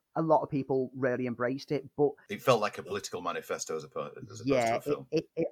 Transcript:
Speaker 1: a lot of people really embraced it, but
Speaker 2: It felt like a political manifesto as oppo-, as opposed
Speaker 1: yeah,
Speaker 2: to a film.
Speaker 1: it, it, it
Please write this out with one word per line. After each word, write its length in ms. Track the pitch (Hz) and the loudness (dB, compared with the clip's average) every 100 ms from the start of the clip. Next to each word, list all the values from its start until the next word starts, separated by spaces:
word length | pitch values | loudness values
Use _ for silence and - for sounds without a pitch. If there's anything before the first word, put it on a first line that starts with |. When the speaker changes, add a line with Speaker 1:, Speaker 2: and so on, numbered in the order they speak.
| _ - | _ -2
Speaker 1:
a 60 | |
lot 200 | 160 151 | 4 4
of 80 | 143 | 4
people 400 | 147 135 135 127 135 | -2 0 0 0 -2
really 320 | 127 123 127 | 0 0 -2
embraced 440 | 117 123 135 - | -2 -2 -2 -4
it, 120 | 143 135 - | -4 -4 2
but 140 | 143 - - | 2 2 -8
Speaker 2:
It 120 | 101 | 0
felt 200 | - 117 | 4 4
like 160 | 104 - | 4 -4
a 60 | |
political 380 | 87 101 - 87 | -6 -6 -6 -6
manifesto 540 | 82 82 78 85 - 80 | -4 -6 -4 -6 -4 -6
as 80 | |
oppo-, 280 | 71 80 71 - | -6 -8 -8 -10
as 240 | - 110 | -14 -8
opposed 80 | 117 | 2
Speaker 1:
yeah, 220 | 131 117 | 4 4
Speaker 2:
to 60 | 117 | 2
a 40 | |
film. 260 | - 147 135 | 0 -4 -2
Speaker 1:
it, 140 | 156 - - | -2 -2 -2
it, 60 | |
it 60 | 165 | 2